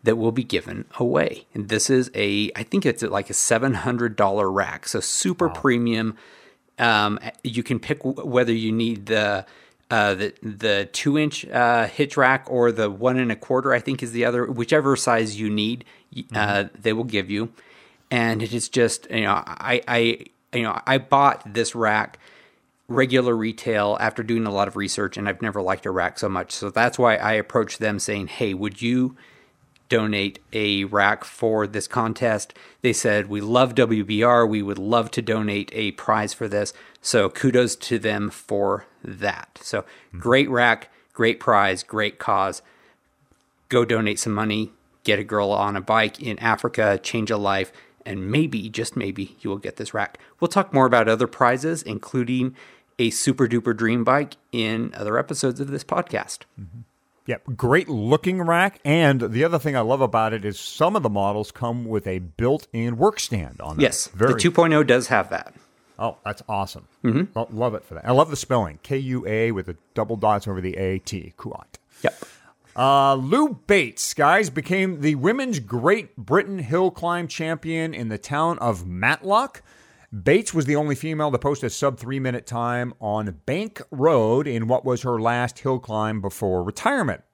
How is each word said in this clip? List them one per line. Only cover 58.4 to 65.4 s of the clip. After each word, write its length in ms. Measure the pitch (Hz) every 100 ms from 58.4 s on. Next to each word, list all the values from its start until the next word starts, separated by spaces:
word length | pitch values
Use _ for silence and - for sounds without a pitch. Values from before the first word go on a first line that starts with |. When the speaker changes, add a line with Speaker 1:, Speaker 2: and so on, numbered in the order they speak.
Speaker 2:
rack. 380 | 170 170 196 -
And 360 | 143 160 151 135
the 240 | 113 113
other 140 | 160 165
thing 180 | 151 135
I 40 |
love 200 | 110 135
about 320 | 127 113 110
it 100 | 110
is 140 | 104 98
some 380 | - - 160 208
of 60 |
the 60 | 123
models 420 | 101 98 104 104
come 320 | - 120 120 117
with 200 | 110 98
a 120 | 92
built-in 800 | 87 - 120 151 - 113 117 117
work 220 | 196 214
stand 400 | - 107 71 -
on 160 | - 78
them. 40 |
Speaker 1:
Yes, 280 | 127 - -
the 80 | 92 120
Speaker 2:
Very 140 | 120
Speaker 1:
two 100 | 170
point 240 | 170 165
oh 80 | 151
does 240 | 139 123 117
have 240 | 117 92
that. 240 | -